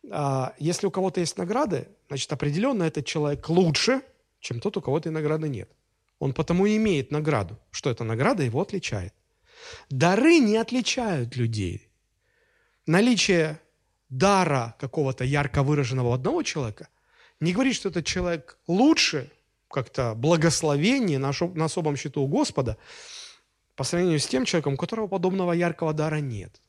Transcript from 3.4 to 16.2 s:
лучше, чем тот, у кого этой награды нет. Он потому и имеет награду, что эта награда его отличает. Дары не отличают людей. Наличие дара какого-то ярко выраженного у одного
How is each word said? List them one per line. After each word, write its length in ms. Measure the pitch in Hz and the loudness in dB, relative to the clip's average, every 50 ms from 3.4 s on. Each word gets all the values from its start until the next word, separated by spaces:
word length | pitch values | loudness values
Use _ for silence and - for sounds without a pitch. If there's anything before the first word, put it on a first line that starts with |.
| - - | -2 2
лучше, 540 | 165 175 190 165 143 - - - 262 269 - - _ _ _ _ _ _ | 4 4 4 4 4 2 2 2 2 0 -2 -8 _ _ _ _ _ _
чем 200 | - - 120 117 | -10 -8 -8 -4
тот, 160 | - 202 - | -4 -4 -4
у 40 | 196 | -4
кого 180 | - - 135 165 | -2 -2 -2 -2
этой 140 | 156 165 | -2 -2
награды 360 | 156 156 151 147 156 156 156 151 | -4 -2 -2 0 -2 -2 -2 -4
нет. 220 | 131 101 - _ _ _ _ _ _ _ _ _ _ _ | -6 -6 -10 _ _ _ _ _ _ _ _ _ _ _
Он 140 | 147 135 | -4 -2
потому 340 | 131 - 165 - 170 175 196 | 0 -2 0 2 2 4 4
и 100 | 208 214 | 4 4
имеет 360 | 214 220 214 180 143 131 - | 4 4 2 2 0 0 -2
награду, 460 | 147 151 156 156 147 113 98 85 107 - _ _ | -2 -2 0 2 0 0 0 -2 -8 -16 _ _
что 200 | - - - 143 | -14 -4 -2 -2
эта 120 | 117 - | -2 -2
награда 400 | 117 110 113 113 139 214 277 196 | -4 -4 -2 0 2 2 2 2
его 180 | 143 120 110 135 | 0 0 0 -2
отличает. 540 | 196 - - 185 - - - 101 87 - _ _ _ _ _ _ _ _ _ - - - - - - _ | -2 -2 -4 -6 -6 -4 -6 -6 -6 -8 _ _ _ _ _ _ _ _ _ -20 -20 -20 -20 -20 -12 _
Дары 500 | 139 127 151 175 190 208 269 320 339 330 | 0 2 4 4 4 6 6 6 6 6
не 160 | 254 208 208 | 6 6 4
отличают 800 | 220 226 - 247 254 233 - - 262 240 214 180 143 120 117 - | 2 0 0 -2 -2 -2 -2 -2 -2 -2 -2 -2 -2 -2 -4 -2
людей. 520 | 123 120 113 113 107 98 87 - - _ _ _ _ _ _ _ _ _ _ _ _ _ _ _ _ _ _ _ _ _ | -2 -2 -2 -2 -2 -4 -4 -4 -8 _ _ _ _ _ _ _ _ _ _ _ _ _ _ _ _ _ _ _ _ _
Наличие 720 | - 156 185 220 247 240 190 - - 190 170 156 156 151 - _ _ _ _ _ _ _ _ _ _ | 2 2 4 4 4 4 2 2 2 2 2 2 0 -4 -10 _ _ _ _ _ _ _ _ _ _
дара 680 | 131 131 185 196 202 190 180 165 143 131 117 117 - _ | -4 0 2 4 4 4 4 2 2 0 -2 -4 -8 _
какого-то 440 | - 131 - 165 147 135 127 - 127 | -10 -6 -2 -2 -2 -2 -2 -2 -2
ярко 380 | 131 143 143 143 135 - 143 | -2 0 0 -2 0 0 0
выраженного 460 | 139 139 151 143 135 113 131 131 123 120 | 2 2 2 2 0 0 0 0 0 0
у 40 | |
одного 300 | 120 131 | 0 0